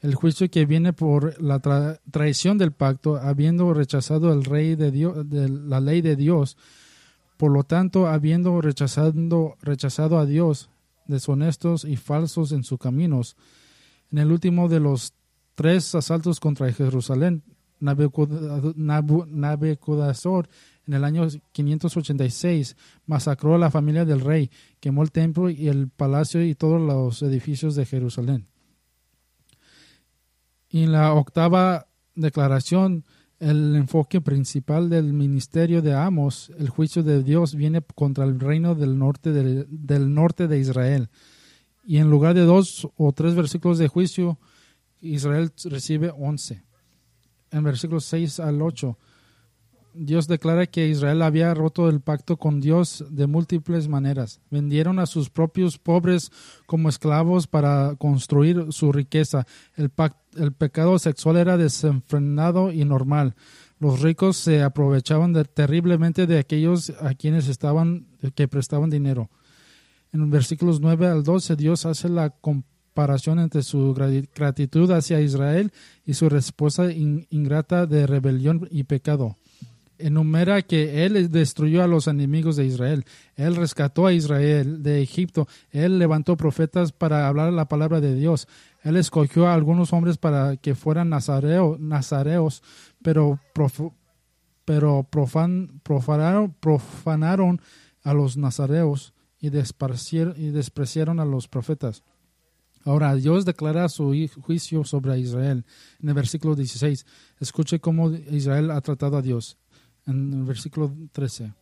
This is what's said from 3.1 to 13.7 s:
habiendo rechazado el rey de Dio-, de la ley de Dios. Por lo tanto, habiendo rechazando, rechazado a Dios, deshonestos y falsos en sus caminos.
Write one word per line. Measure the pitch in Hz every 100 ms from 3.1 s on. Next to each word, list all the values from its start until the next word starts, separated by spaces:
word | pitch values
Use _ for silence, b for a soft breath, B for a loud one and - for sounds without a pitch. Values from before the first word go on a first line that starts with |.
| 147
habiendo | 135 143 151 170 180 156
rechazado | 139 143 - 156 170
el | 147
rey | 131 147 156
de | 160 151
Dio-, | 139 165 156
de | 147 143 135
la | 139 147 135
ley | 135 165
de | 160 143
Dios. | 143 170 139 - b b b b b b _ _
Por | 151
lo | 143
tanto, | 139 165 185 190 180
habiendo | 156 151 165 180 175
rechazando, | 156 139 139 131 156 156 165 170 160 -
rechazado | 143 139 143 - 156 165
a | 147
Dios, | 147 170 143 - _ _ _ -
deshonestos | 139 - 139 156 147 170 170
y | 147 135
falsos | - 147 165 - 156
en | 147
sus | 123 127
caminos. | 131 131 175 139 120 - b b b